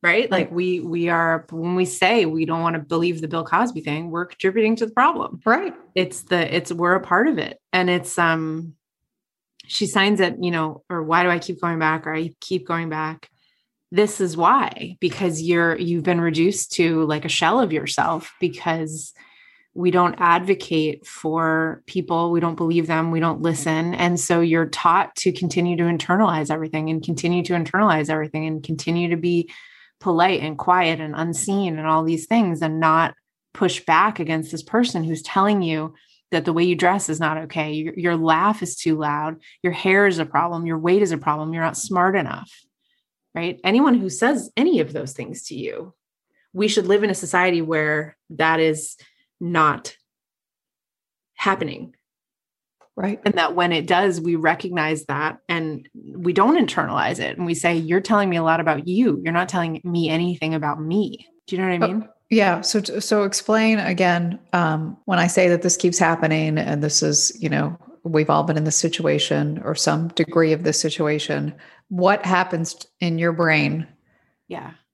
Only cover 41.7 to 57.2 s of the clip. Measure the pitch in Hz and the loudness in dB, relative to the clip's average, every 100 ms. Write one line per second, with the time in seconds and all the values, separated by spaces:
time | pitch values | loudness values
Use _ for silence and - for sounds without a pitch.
41.7 | - - 185 180 190 151 - - - _ | -4 -4 2 2 2 -2 -8 -12 -20 _
42.7 | _ _ _ _ _ _ 165 170 - 185 | _ _ _ _ _ _ -8 -6 -4 2
43.7 | 220 294 247 190 180 233 277 - - 302 | 4 6 4 2 0 0 0 -4 0 2
44.7 | 285 156 151 135 - 110 - - 131 - | 2 0 -4 -10 -10 -12 -10 -12 -10 -8
45.7 | 50 170 _ _ _ _ _ _ 185 214 | -10 -14 _ _ _ _ _ _ -2 0
46.7 | 208 180 202 208 185 170 185 185 175 160 | 2 4 4 4 -2 0 2 2 2 0
47.7 | 160 151 151 156 - _ 156 160 160 160 | 0 0 -2 -4 -12 _ -2 2 4 2
48.7 | 156 - - - _ _ _ 175 170 156 | 0 -6 -14 -20 _ _ _ -4 2 2
49.7 | 139 - - _ _ _ _ _ _ _ | 0 -8 -18 _ _ _ _ _ _ _
50.7 | _ _ _ _ _ _ _ - 190 160 | _ _ _ _ _ _ _ -2 -2 -4
51.7 | - - _ _ _ _ _ _ _ _ | -8 -14 _ _ _ _ _ _ _ _
52.7 | _ _ - 190 208 - 175 160 175 175 | _ _ -6 -4 -2 -2 0 0 2 2
53.7 | 165 160 180 196 170 165 170 156 170 185 | 0 2 2 4 0 0 0 2 0 -2
54.7 | 175 156 156 - 143 151 - _ 170 160 | -2 -2 -2 -4 -4 -4 -6 _ -4 -4
55.7 | 151 - - 139 143 175 180 208 330 196 | -8 -14 -20 -18 -6 0 4 6 6 4
56.7 | - - - - - | 0 -2 -2 -2 -2